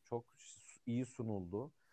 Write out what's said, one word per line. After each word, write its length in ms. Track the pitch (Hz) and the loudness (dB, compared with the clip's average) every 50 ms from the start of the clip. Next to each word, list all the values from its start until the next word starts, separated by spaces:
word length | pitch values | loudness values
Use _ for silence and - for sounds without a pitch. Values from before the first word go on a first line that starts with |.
| - | -4
çok 220 | - 120 120 - _ - | 0 0 0 -2 _ -20
s-, 460 | - - - - - - - - - - | -20 -16 -16 -16 -16 -16 -18 -14 -6 -2
iyi 200 | 120 117 123 127 | 2 2 2 2
sunuldu. 680 | 123 - - 120 113 107 98 90 87 95 104 131 156 - _ _ - | 0 -2 -2 0 2 2 2 2 2 0 0 0 -2 -8 _ _ -20